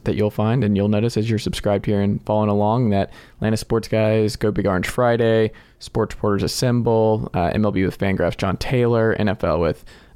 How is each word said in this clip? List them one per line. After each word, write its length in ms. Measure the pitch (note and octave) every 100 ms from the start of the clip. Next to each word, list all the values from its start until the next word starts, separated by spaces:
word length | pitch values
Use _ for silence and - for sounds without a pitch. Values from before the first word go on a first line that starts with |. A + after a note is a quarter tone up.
that 100 | -
you'll 160 | G#2+ G#2+
find, 320 | - G#2+ B2
and 140 | G#2 G2+
you'll 120 | G2+
notice 280 | G#2 A#2 A2+
as 140 | A2
you're 80 | G#2+
subscribed 480 | F#2 F2 - G2+ G#2
here 160 | G#2
and 220 | G2+ G2+
following 260 | - G#2+ G#2+
along, 400 | G2+ G#2 A#2 A#2+
that 200 | G2 F#2+ - - -
Atlanta 200 | G#2+ A2
Sports 320 | - A#2 G#2+
Guys, 480 | A2+ A2 A2 G#2+ -
Go 160 | A2
Big 140 | G#2 G2+
Orange 200 | F#2 F2
Friday, 640 | - B2 A#2 A#2 A2+ A2 - - _
Sports 360 | - - G#2+
Reporters 280 | - G#2+ G2+
Assemble, 880 | G2+ - C3 A#2+ A#2 A2+ A2 G#2+ A#2+
uh, 180 | - F2
M 100 | -
L 80 | G#2+
B 120 | G2
with 140 | F#2 -
Fangraphs, 380 | G2 F#2+ F2 -
John 220 | G2 F#2
Taylor, 560 | - B2+ A#2+ A#2 A2+
N 140 | G#2 G#2
F 140 | F#2
L 160 | - D#2+
with, 260 | E2 D#2 - - -